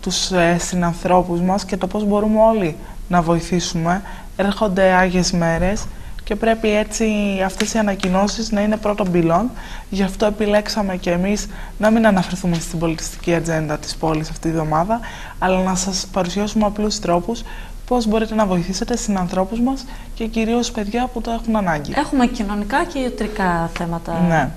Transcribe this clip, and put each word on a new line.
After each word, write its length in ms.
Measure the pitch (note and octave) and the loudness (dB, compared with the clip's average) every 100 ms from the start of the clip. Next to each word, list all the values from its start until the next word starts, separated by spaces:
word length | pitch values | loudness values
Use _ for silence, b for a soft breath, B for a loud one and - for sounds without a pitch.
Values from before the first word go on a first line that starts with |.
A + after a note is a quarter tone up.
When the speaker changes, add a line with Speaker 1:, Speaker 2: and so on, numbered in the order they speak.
Speaker 1:
τους, 300 | - F3 - | -2 -2 0
ε, 260 | F#3 E3+ E3+ | 2 4 2
συνανθρώπους 800 | - F3+ F3 E3+ F#3 F3+ F3 E3+ | 0 0 0 0 4 4 4 0
μας 240 | F3+ G3 - | 2 0 -2
και 120 | G3+ | -4
το 100 | G#3+ | -2
πώς 180 | G#3+ G#3 | -2 0
μπορούμε 340 | G#3 G#3+ G#3+ | 2 2 6
όλοι 380 | A3 A3 F3 D3+ B B - | 6 4 0 -4 B B 0
να 140 | F3 | 2
βοηθήσουμε. 800 | D#3+ E3+ E3 F3+ - E3+ E3 F#3 B B B - | 4 0 2 -2 0 -2 0 -2 B B B -2
Έρχονται 480 | G3 G3+ A3 F#3 | -2 0 0 4
Άγιες 480 | F#3+ F#3 F#3 F3+ F3 | 4 6 4 2 2
Μέρες 520 | F3 E3+ E3 F3+ G#3+ - B B B | 2 2 2 2 0 -4 B B B
και 120 | - G#3 | -6 0
πρέπει 400 | A3+ A3+ A3 G#3 | 2 2 2 2
έτσι 300 | G#3+ - A3 G#3+ G3+ F#3+ F#3+ | 0 0 0 2 0 0 -2
αυτές 280 | - G#3 | 0 -2
οι 40 | A3+ | 2
ανακοινώσεις 720 | G#3 F#3+ F#3+ F#3 G3+ G3+ A3 | 0 0 2 2 2 0 -2
να 100 | G#3 | 0
είναι 160 | G#3 G#3+ | 2 0
πρώτων 340 | G#3+ G#3 G3 | 0 0 2
πυλών. 380 | F3 E3 E3+ A#3+ B B B B | 4 4 4 2 B B B B
Γι' 140 | F#3+ | -2
αυτό 220 | F#3+ F#3+ G#3+ | 0 2 0
επιλέξαμε 720 | G#3 G#3 G#3 G#3 - G3 F#3 | 2 2 2 2 -2 -2 -2
και 160 | F3+ | 0
εμείς 360 | F3 F#3 G#3 - B B B | 0 2 0 -4 B B B
να 120 | G#3+ | 4
μην 180 | A3+ A3 | 6 6
αναφερθούμε 480 | F#3+ F3 F#3 F#3 E3+ | 4 0 -2 0 0
στην 240 | D#3 E3 | -2 -2
πολιτιστική 540 | E3 D#3+ - - - E3+ | -2 -2 -6 -6 0 0
ατζέντα 420 | E3 D#3+ D#3 D3+ | 0 -2 -2 -4
της 180 | - - | -6 -4
πόλης 340 | D#3+ D#3 D#3 | 0 0 -2
αυτή 180 | E3 E3 | -4 -2
τη 60 | |
βδομάδα, 460 | E3 D#3 D3+ F3+ A#3 B B B B | -2 0 0 2 -2 B B B B
αλλά 200 | F#3 F#3 | 0 2
να 160 | F#3 F#3 | 2 0
σας 320 | F#3+ F#3 - | -2 -4 -4
παρουσιάσουμε 540 | G3 F3+ G3 G#3 A3 G#3 | -2 -2 -2 -2 2 0
απλούς 340 | G#3 G#3+ G#3 | 2 -2 -2
τρόπους 420 | F3 F3 F3 A#3 - B B B - | 0 0 0 -6 -8 B B B -2
πώς 200 | B3 A3 | 0 2
μπορείτε 280 | A3 A3 A3 | 0 0 0
να 100 | G#3 | 2
βοηθήσετε 520 | F3+ F3 F#3+ A#3 A#3 | 2 0 -4 -2 -2
συνανθρώπους 640 | - G3 F3+ F#3 F#3+ A3+ | 0 0 0 0 -2 0
μας 260 | A#3+ C4+ - B B | 0 0 -6 B B
και 120 | - A3+ | -6 -4
κυρίως 460 | A3+ A3+ A#3 A#3 | 0 0 2 0
παιδιά 380 | - G#3 A#3 B3+ | -4 -2 -2 -2
που 80 | A#3+ | -4
το 100 | A3 | -4
έχουν 240 | A3+ A3+ A3 | -4 0 0
ανάγκη. 380 | F#3+ D#3 D3 - | 2 0 -2 -2
Speaker 2:
Έχουμε 300 | C#4+ C#4 A#3+ | 0 2 2
κοινωνικά 580 | - G3+ G#3 G#3 C4+ | 2 -4 -2 0 0
και 160 | F4 C#4+ | 0 -2
ιατρικά 680 | B3+ - G#3 - F#3+ E3+ E3 - | -4 -4 -6 0 0 0 -2 -4
θέματα, 440 | E3+ E3+ E3+ E3+ F3 | -4 -4 -4 0 2
Speaker 1:
Ναι. 220 | E3 C3+ | 4 0